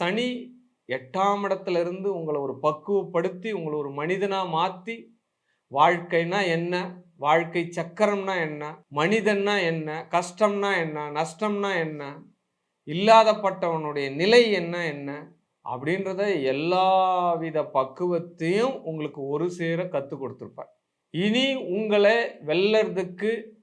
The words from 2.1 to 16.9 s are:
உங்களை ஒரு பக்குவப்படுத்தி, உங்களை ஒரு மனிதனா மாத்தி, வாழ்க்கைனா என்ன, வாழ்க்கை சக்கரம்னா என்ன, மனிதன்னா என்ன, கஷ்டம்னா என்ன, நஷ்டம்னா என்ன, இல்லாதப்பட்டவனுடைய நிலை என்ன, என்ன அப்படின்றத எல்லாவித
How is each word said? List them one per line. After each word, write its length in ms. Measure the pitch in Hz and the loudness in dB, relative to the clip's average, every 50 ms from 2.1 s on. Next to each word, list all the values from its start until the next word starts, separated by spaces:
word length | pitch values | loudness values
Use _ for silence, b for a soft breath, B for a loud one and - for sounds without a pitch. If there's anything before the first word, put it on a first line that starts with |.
| 196 | -4
உங்களை 220 | 170 160 156 151 147 139 | -2 -4 -4 -2 -2 -2
ஒரு 80 | 135 123 123 135 | -4 -6 -2 -2
பக்குவப்படுத்தி, 880 | 151 - - - - 202 196 175 160 170 170 170 190 180 180 180 226 208 180 | -2 -2 -2 -4 -2 -2 -2 -2 -2 -2 -2 0 -2 -4 -6 -6 -6 -6 -4
உங்களை 180 | 165 156 151 151 | -4 -4 -4 -4
ஒரு 80 | 143 139 139 143 | -6 -6 -6 -4
மனிதனா 420 | 151 165 185 185 202 196 196 190 190 175 160 | -2 -2 -2 -2 -2 -2 -2 -2 -2 -2 0
மாத்தி, 420 | 160 175 190 185 180 - 226 233 233 - - _ _ _ _ _ _ _ _ _ _ _ _ | 0 0 -2 -2 -6 -10 -12 -12 -12 -14 -20 _ _ _ _ _ _ _ _ _ _ _ _
வாழ்க்கைனா 680 | 123 139 151 170 180 170 175 175 175 165 170 170 180 208 196 175 165 | 2 4 6 6 4 2 0 0 0 0 2 2 0 0 0 2 0
என்ன, 180 | 170 170 175 180 180 185 180 - - - _ _ - 135 | 0 0 0 -2 -2 -4 -6 -10 -14 -20 _ _ -2 2
வாழ்க்கை 380 | 147 156 170 170 165 - 175 165 170 - 180 | 4 4 4 4 0 -2 -4 -4 -2 -4 -6
சக்கரம்னா 560 | 160 170 - - 214 208 208 196 190 190 190 180 165 156 | -6 -6 0 2 2 2 2 0 -2 -2 -2 -2 -2 -4
என்ன, 140 | 151 147 151 151 156 - _ _ 139 147 | -4 -8 -8 -10 -12 -14 _ _ 0 0
மனிதன்னா 560 | 156 180 214 226 196 214 208 202 196 202 208 202 180 165 | 2 4 2 2 2 2 2 2 2 2 2 2 0 0
என்ன, 180 | 165 165 156 156 151 143 131 - - | 0 -2 -4 -4 -6 -8 -6 -2 0
கஷ்டம்னா 560 | 170 175 - - - 214 208 202 202 202 202 196 180 | 0 0 -2 0 2 2 2 2 0 0 0 0 0
என்ன, 240 | 165 160 151 151 147 147 147 | -2 -2 -4 -6 -6 -4 -2
நஷ்டம்னா 540 | 151 165 165 - - 214 208 208 202 202 196 190 175 160 | -2 -2 -2 -4 -4 -4 -2 -2 -2 -2 -2 -2 -2 -2
என்ன, 260 | 156 156 147 143 139 143 160 - - _ _ _ _ _ _ _ _ _ _ _ 147 | -4 -6 -8 -10 -12 -12 -14 -18 -20 _ _ _ _ _ _ _ _ _ _ _ -8
இல்லாதப்பட்டவனுடைய 1160 | 151 175 202 220 220 226 220 220 214 214 208 190 185 180 180 170 165 160 156 151 147 143 139 135 135 147 | -4 2 6 8 8 8 8 6 4 2 0 -2 -2 -2 -2 -2 -2 -2 -4 -4 -4 -4 -4 -4 -2 0
நிலை 220 | 170 202 233 247 233 220 202 180 | 2 6 6 6 6 6 2 0
என்ன, 240 | 175 165 170 175 170 160 | -2 -4 -4 -4 -4 -4
என்ன 180 | 143 143 139 139 143 147 - - - _ _ _ _ _ _ | -6 -6 -8 -10 -10 -10 -12 -16 -20 _ _ _ _ _ _
அப்படின்றத 640 | - 123 127 135 151 175 190 196 185 185 185 202 208 190 156 135 135 135 | -10 -8 -6 -2 -2 -2 -2 -2 -4 -2 0 0 0 0 2 2 0 0
எல்லாவித 1120 | 139 156 170 180 185 185 190 | 0 0 2 2 4 4 4